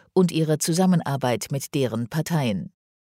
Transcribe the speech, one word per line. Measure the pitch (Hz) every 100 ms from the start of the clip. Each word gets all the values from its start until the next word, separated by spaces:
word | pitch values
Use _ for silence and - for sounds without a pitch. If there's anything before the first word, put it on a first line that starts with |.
| _
und | - 180
ihre | 160 156 151
Zusammenarbeit | - 165 185 175 - 135 127 113 -
mit | 139 -
deren | 143 127 113 120
Parteien. | 156 156 165 127 98 - - _ _ _